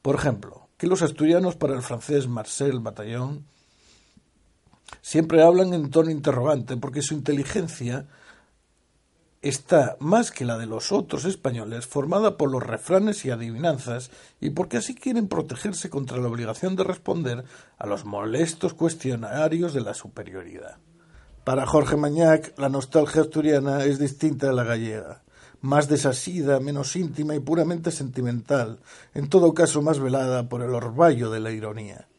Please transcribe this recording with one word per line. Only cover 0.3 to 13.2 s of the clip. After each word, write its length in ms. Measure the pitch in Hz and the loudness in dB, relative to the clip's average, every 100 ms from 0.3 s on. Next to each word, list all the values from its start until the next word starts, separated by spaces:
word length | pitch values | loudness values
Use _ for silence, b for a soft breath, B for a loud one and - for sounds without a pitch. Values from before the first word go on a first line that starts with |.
| 143 - - _ _ | -2 -8 -20 _ _
que 80 | 175 | 0
los 160 | 185 | 2
asturianos 540 | 165 139 151 170 185 170 | 0 2 4 4 4 0
para 180 | - | -2
el 80 | 131 | -2
francés 440 | 123 120 - 143 127 | -6 -8 0 0 0
Marcel 540 | 120 107 - 139 127 | -6 -6 -2 -2 -2
Bataillon 640 | 113 104 107 117 127 147 147 b b b b b b b _ _ _ _ _ _ B B | -6 -10 -8 -6 -6 -8 -14 b b b b b b b _ _ _ _ _ _ B B
siempre 400 | - 151 160 160 | -2 0 4 8
hablan 320 | 165 180 185 | 8 8 4
en 160 | 175 143 | 0 2
tono 200 | 160 160 | 2 2
interrogante 680 | 151 147 127 131 147 110 127 | 0 0 0 2 0 -2 -8
porque 240 | 139 135 | -6 -6
su 100 | 139 | -4
inteligencia 960 | 156 131 143 139 226 165 - 120 131 147 b b b b b _ _ _ _ _ _ _ _ | -4 -2 -2 -2 -4 -6 -6 -6 -6 -10 b b b b b _ _ _ _ _ _ _ _
está, 540 | 143 139 - 170 127 - | -6 -6 4 4 4 -2
más 300 | 147 214 233 | 2 2 2
que 140 | - | -4
la 140 | 123 113 | -4 -4
de 80 | 113 | -6
los 260 | 110 - | -8 -2
otros 320 | 190 - - | -2 -2 -4
españoles, 640 | 151 190 135 120 104 117 - | -4 -4 -4 -4 -8 -10 -6
formada 500 | 143 139 180 214 - | -4 0 2 2 2
por 140 | 143 | -2
los 120 | 131 | -2
refranes 600 | 117 110 - 185 214 208 | -4 -8 0 2 2 -2